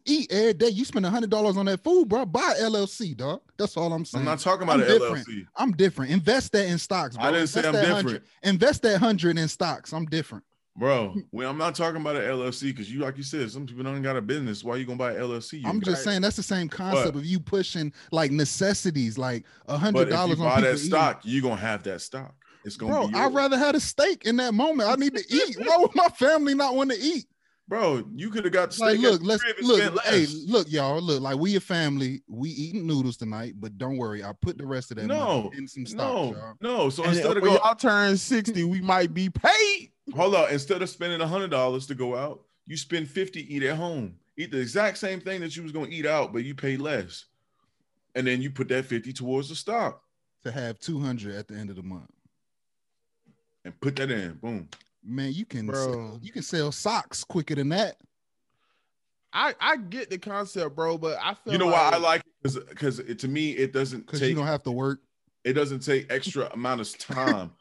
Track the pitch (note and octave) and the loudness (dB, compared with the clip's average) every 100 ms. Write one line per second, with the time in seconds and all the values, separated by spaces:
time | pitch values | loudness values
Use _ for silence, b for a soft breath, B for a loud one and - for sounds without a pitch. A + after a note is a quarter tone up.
0 | - D4 B3 G3 A3+ E3+ A#3 G3 C4 B3 | 0 0 2 2 4 4 2 2 -2 0
1 | F#3 A#3 A3+ G#3+ G#3+ F#3+ G3 F#3+ D4+ F4+ | 0 0 2 2 2 2 0 0 4 4
2 | B3+ A3 A#3 F3 F4 G3 A3 G#3+ G3 - | 6 2 0 0 2 2 2 0 -2 -4
3 | G3+ A#2+ C3+ E3+ _ - G3+ - E3+ E3 | -8 -6 -6 -6 _ -4 -2 0 -2 -2
4 | - B2+ C#3 D#3 F#3 F#3 F3 D3 A#2 - | -4 -2 -2 0 2 2 4 4 6 4
5 | A#2+ C#3 A#2 G#2+ F2+ - B3 D#3+ F#3+ D3+ | 4 -2 -6 -10 -10 -2 0 4 2 2
6 | C3 F3+ D#3+ C4 - G#3 F#3+ E3+ - F#3 | 0 2 4 2 2 0 0 -2 -2 -2
7 | C#3+ A#2 B2+ E3+ D#3+ C#3 D#3+ - E3+ G3+ | -2 -2 0 2 2 0 2 4 4 2
8 | C#3 G#2+ b b F#3+ F#3+ A#3+ D4 A#3 G3 | 0 -4 b b 0 4 4 4 2 4
9 | A3 G3+ E3+ E3 D#3 - F3 D3 - D#3+ | 4 4 2 2 0 -2 -4 -4 -8 -8
10 | D#3+ D#3 - A2 - _ _ - B2+ C3+ | -4 -4 -4 -10 -18 _ _ -2 2 2
11 | G#2 G2 F2+ A2 B2+ D3 E3 D3 E3 D#3+ | 2 -4 -8 -6 -6 -2 -2 0 -2 -2
12 | D3+ C#3+ A2 C3 B2+ B2 C#3 C3 G2+ C3 | -4 -2 -2 -2 -4 -4 -6 -6 -8 -6
13 | C3+ C3+ C#3 D#3 A#2 A#2+ C#3 A#2+ C3 C#3 | -6 -6 -8 -6 -6 -6 -12 -8 -6 -4
14 | C3+ C3 G#2 D3 B2+ G2+ A2+ B2 B2+ B2 | -2 -2 -2 -2 -4 -6 -4 -6 -4 -4
15 | B2 A2 B2 A#2 - D#3 C3 G3+ F#3+ E3 | -4 -2 -4 -6 -8 -8 -4 -2 0 -2
16 | G#3 G3 G3 G#3 F#3+ F#3+ E3 - F#3 F#3 | 0 0 0 -2 -4 -2 -4 -6 0 2
17 | B2+ C#3+ D#3 F#3 - G3 F3+ F3 D3+ B | 2 -2 -2 -4 -2 -2 -2 -4 -6 B
18 | B D#3+ D#3 D#3 C#3+ - F#3+ G3 F#3+ D3 | B 0 2 2 0 0 0 0 0 0
19 | A#2 A2+ B2+ A#2+ - b b C#3+ G3+ G3+ | -2 -2 -4 -4 -8 b b -2 2 4
20 | - E3 F3+ D#3+ D#3+ - C3 B2+ D3+ D#3 | 4 4 2 2 4 6 4 4 2 4
21 | D#3 G#2+ G#2 C3+ B2+ G#2+ A2 G#2 G2 F2+ | 4 0 -2 0 0 0 -2 -4 -4 -8
22 | - C3 C3+ - b b G#3 - A3+ D4 | -10 -12 -14 -20 b b -16 -8 -2 0
23 | G#3 G#3 C4 C4+ C#4 C4 C#4+ C#4+ - - | 0 2 2 2 2 2 2 2 0 0
24 | E4 F4+ G#3+ A#3+ B3+ G#3 D4 D#4 G#3 C4 | 0 2 0 0 2 2 2 2 2 2
25 | C#4 C4+ - B3+ G4 G#3 A#3+ E4+ F4 D#4+ | 2 -2 0 2 2 0 4 6 6 6
26 | F4 - C4 D#4+ C#4+ C#4 C#4+ C4 C4+ A3+ | 4 6 4 4 4 2 2 2 2 0
27 | C4+ E4 - _ _ _ - G#3 F#3+ C3 | 0 -2 -4 _ _ _ -6 0 2 2
28 | G#2 A#2 G3+ G#3+ F#3+ F#3 F3+ F#3 A3 G#3+ | -2 -8 -6 -2 2 2 2 2 4 6
29 | B3 F#3 F3 G#3+ A#3+ A3 B3 A3 G#3 F3+ | 6 6 4 0 0 0 6 6 6 2
30 | G#3 G#3 D3 D3+ D#3 A#3 D#3 D3+ C#3 D3+ | 4 4 4 0 2 2 4 2 2 0
31 | F3 C#3+ C3+ C3+ F3+ G3 - F3 D#3 C#3 | 0 0 0 0 2 0 0 0 0 0
32 | C3 C3+ - A2 D3 C#3 D#3 G3+ E3 D3 | -2 -6 -10 -8 -8 -6 -6 -4 -2 0
33 | B2+ A#2 A2 G#2+ A#2 G2+ G#2+ G2+ C3 C3+ | 0 -4 -8 -8 -10 -10 -14 -8 -6 -4
34 | A#2 G#2 G2 G#2 F#3 E3+ C#3 C3+ B2+ A2 | -4 -6 -10 -6 -6 -4 -6 -8 -8 -6
35 | G#3+ D4+ B3 C#3+ G2+ C#3 C#3 C3+ A#2+ A3 | -2 0 2 0 -2 -8 -12 -12 -10 -6
36 | C4+ B3 C#3 G#2+ A2 A2 A3+ B3 C#3 C3+ | -2 -2 -2 -6 -12 -10 -4 0 0 0
37 | E3 E3+ D#3 G3+ F#3+ G3 G#3+ A3+ B3+ G#3 | 2 2 4 4 6 8 6 4 4 4
38 | G3+ G3 - A#3+ G#3+ G3+ E3+ F#3 F#3 F#3 | 4 2 2 0 0 0 0 0 2 4
39 | F3 D#3+ F#3 - - G#4+ G#4+ G4 - _ | 4 0 -2 2 4 6 4 2 -4 _
40 | - D3 F#3 F#3+ D#3 C#3+ C#3 F#3 F3+ - | -10 0 4 4 4 2 -2 -2 -2 -4
41 | F3 E3+ D#3+ F#3 F#3+ C#3 B2+ B2+ C3+ C3+ | -6 -2 -2 -2 0 0 0 0 -6 -6
42 | B2+ B2 C#3+ - _ _ - D3+ - E3+ | -4 -4 -6 -10 _ _ -14 -12 -6 -6
43 | D3+ D#3 F#3+ E3+ D3 C#3+ C3+ D#3 E3+ D#3 | -4 -4 -6 -6 -8 -2 -2 -2 -4 -6
44 | G#2 F2 _ - E3 C#3 B2 F3+ G#3 - | -8 -12 _ -12 -6 -4 -2 0 0 0
45 | G3+ F#3 F3+ F#3+ E3 D3+ D#3+ D3+ C#3 E3 | -6 -6 -8 -8 -8 -10 -10 -8 -8 -4
46 | D3 D#3 G#2+ A2+ B2+ C#3 C#3 C3+ C#3 C3+ | -2 0 0 -4 -6 -6 -4 -4 -2 -4
47 | F2+ - - _ _ _ _ _ _ _ | -6 -12 -20 _ _ _ _ _ _ _
48 | _ B2+ B2+ B2+ C3+ C3+ C3 B2+ C3 A#2 | _ -4 -2 -2 -4 -6 -2 -2 -2 -4
49 | A#2 C3 B2 C3 C#3 D#3+ - A#3 F3 - | -6 -10 -4 -4 -4 -10 -6 -2 -4 -6
50 | _ _ _ _ B2 B2 A#2+ A2+ - D#3 | _ _ _ _ -10 -8 -8 -10 -8 -6
51 | C#3 B2 G2+ G2+ G#2+ G#2 G#2 F#2+ F#2+ F#2 | -4 -6 -8 -12 -12 -12 -12 -12 -12 -14
52 | - _ _ _ _ _ _ _ _ _ | -16 _ _ _ _ _ _ _ _ _
53 | _ _ _ _ _ _ F2 D#2 C3+ C3+ | _ _ _ _ _ _ -20 -6 -6 -4
54 | C3+ A2+ F2+ D#2 A#2 A2 D#2 - _ _ | -4 -4 -6 -8 -10 -10 -12 -20 _ _
55 | G2 B2+ C3+ D3+ A3+ B2+ G#2+ C3+ C3 A#2+ | -10 -6 -6 -6 -8 -8 -6 -4 -4 -4
56 | A2+ A2+ F3+ A#3 - E3+ D3 - G#3 A3 | -8 -14 -14 -12 -6 -4 -4 -2 -2 -2
57 | - - - F3+ D3+ C#3+ C#3 F3 G3+ - | -4 -10 -6 -4 -2 -2 0 0 -2 -4
58 | _ _ _ _ _ _ _ _ _ _ | _ _ _ _ _ _ _ _ _ _
59 | _ _ _ - C#4+ - A#3+ D#4 F#3 A#3+ | _ _ _ -2 -2 0 0 -2 -4 -10
60 | - F#3 G#3 G3+ G3+ F#3+ D#3 C#3+ E3 E3 | -8 -10 -8 -8 -6 -4 -6 -2 -2 -2
61 | D#3+ B2+ B2+ G#3 - F3+ F3 E3+ D3+ E3+ | -4 -4 -4 -6 -2 0 4 6 6 4
62 | E3 E3 - _ C#3 B2+ - - C#3+ C3 | 4 2 -2 _ -4 -4 -8 -4 -4 -4
63 | - A2+ C3+ C#3+ D#3 C3 C3+ C3+ C3+ B2 | -6 -6 -4 -2 -2 0 0 0 -2 -6
64 | - D3+ C3+ D#3 D3 D3 - B2 C3+ C3+ | -8 -2 0 0 -2 -2 -4 -4 -2 -4
65 | _ _ _ _ B2 C3+ C#3+ C3+ C3+ C3+ | _ _ _ _ 0 2 0 -2 0 0
66 | C3+ C3 D#3+ C#3 B2+ A2+ B2 B2 G#2 - | 0 -4 -4 -4 -4 -4 -4 -4 -4 -10
67 | - C3+ - G2+ E2+ - | -8 -2 0 0 -4 -14